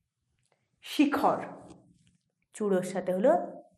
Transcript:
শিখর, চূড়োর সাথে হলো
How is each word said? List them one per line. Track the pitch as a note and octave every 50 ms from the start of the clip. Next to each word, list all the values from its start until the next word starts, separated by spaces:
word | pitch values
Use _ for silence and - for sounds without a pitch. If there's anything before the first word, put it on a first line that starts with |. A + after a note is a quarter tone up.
| _ _ _ _ _ _ _ _ _ _ _ _ _ _ _ _
শিখর, | - - - - C#4+ C#4+ - C#3 D3+ D3 - - - - - - - - - - _ _ _ _ _ _ _ _ _ _ _ _ _ _ -
চূড়োর | - G#3+ G3+ F#3+ F3+
সাথে | F#3 - - F#3 F#3 F#3
হলো | F3+ F#3 G#3+ C#4 E4+ F4+ - - - - - _ _